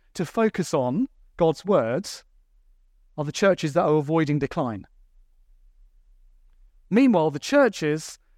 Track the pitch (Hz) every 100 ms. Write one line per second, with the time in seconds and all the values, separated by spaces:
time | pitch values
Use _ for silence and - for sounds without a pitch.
0 | _ - 165 - 220 - 170 156 123 147
1 | 262 _ _ - 165 151 185 185 113 135
2 | - - - _ _ _ _ _ _ _
3 | _ - 147 - 196 180 156 151 170 151
4 | 143 165 147 147 135 - 127 104 - _
5 | _ _ _ _ _ _ _ _ - _
6 | _ _ _ _ _ _ _ _ - 202
7 | 269 190 156 143 - 285 254 - 156 156
8 | - - _